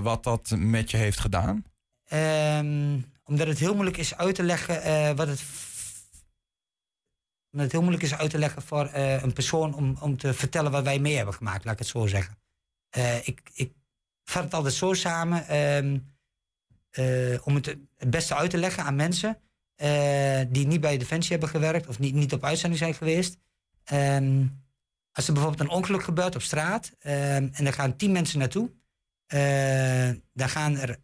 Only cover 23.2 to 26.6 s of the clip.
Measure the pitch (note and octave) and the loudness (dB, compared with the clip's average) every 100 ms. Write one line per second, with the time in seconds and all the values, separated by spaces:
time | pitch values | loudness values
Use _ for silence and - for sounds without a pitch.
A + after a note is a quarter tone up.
23.2 | F3+ - _ _ _ _ - C#3+ C#3 C#3 | 0 -6 _ _ _ _ -4 0 2 2
24.2 | C3+ C3+ C3+ - - _ _ _ _ - | 4 4 2 -2 -14 _ _ _ _ -4
25.2 | - D3 D#3 D3+ C#3+ F#3 F3+ G3 - E3 | 0 2 2 0 0 0 0 0 0 0
26.2 | F3+ F3+ - D3+ | 0 -2 -4 -2